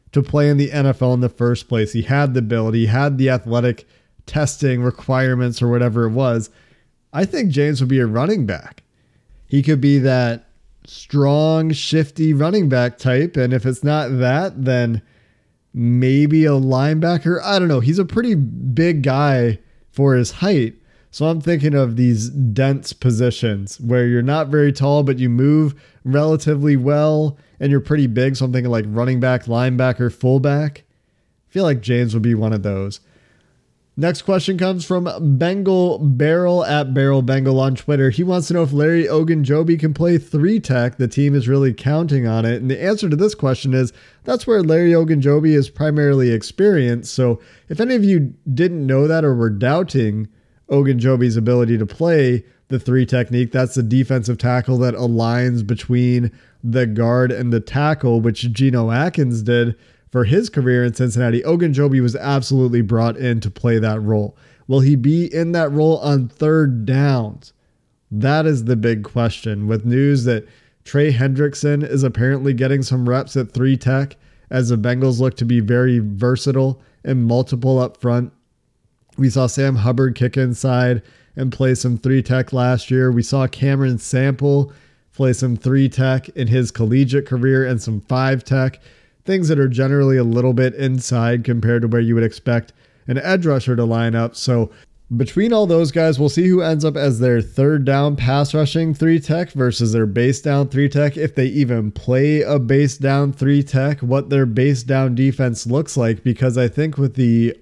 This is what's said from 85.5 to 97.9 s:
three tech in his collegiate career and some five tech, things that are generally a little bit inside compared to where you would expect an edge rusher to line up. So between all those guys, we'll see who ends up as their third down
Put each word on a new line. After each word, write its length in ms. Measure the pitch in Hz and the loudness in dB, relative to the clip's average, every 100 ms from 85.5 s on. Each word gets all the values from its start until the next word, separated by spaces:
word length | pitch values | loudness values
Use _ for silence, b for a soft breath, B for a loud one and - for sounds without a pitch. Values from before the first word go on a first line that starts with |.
| 117 | -2
three 320 | 127 135 135 | 0 2 2
tech 400 | - 131 131 - | 0 0 -2 -4
in 180 | - 117 | -4 0
his 240 | 127 120 | 0 0
collegiate 540 | - 110 131 135 139 139 | -2 0 2 2 0 -2
career 400 | 127 131 131 131 | -2 2 2 0
and 140 | 120 | -2
some 200 | 113 107 | -4 -6
five 420 | - 127 131 131 | -4 -2 0 -2
tech, 360 | - 135 131 - b b b b - | -2 0 0 -4 b b b b -4
things 220 | 190 160 | 0 2
that 120 | 147 | 2
are 80 | 135 | 2
generally 500 | 120 135 143 135 131 | 0 0 2 2 2
a 60 | |
little 300 | 117 120 127 | 2 2 2
bit 220 | 123 127 127 | 2 0 0
inside 680 | 135 127 - 123 117 120 | -2 -2 -2 -2 0 0
compared 380 | 117 117 113 120 | -2 -2 0 0
to 60 | 117 | 0
where 120 | 117 | 0
you 140 | 117 | 2
would 100 | 117 | 2
expect 500 | 113 - - 117 - b b b - | 0 -2 -2 -2 -4 b b b -6
an 100 | 120 | -4
edge 280 | 175 190 165 | 0 0 0
rusher 300 | 135 127 120 | 0 0 0
to 80 | |
line 300 | 117 117 117 | 0 0 0
up. 220 | 113 117 - | -2 -4 -4
So 340 | - 120 107 B B _ - 120 | -2 0 -2 B B _ -6 -4
between 360 | 135 175 226 | -2 -2 0
all 160 | 226 196 | 2 2
those 240 | 165 156 | 2 2
guys, 280 | 170 160 135 | 2 0 2
we'll 100 | 147 | 0
see 180 | 170 185 | 2 2
who 140 | 185 | 2
ends 240 | 160 156 156 | 2 0 -2
up 100 | 143 | 0
as 240 | 143 113 | -2 0
their 220 | 127 117 | 2 0
third 420 | 101 - 139 156 | -2 0 2 2
down 320 | 135 | 0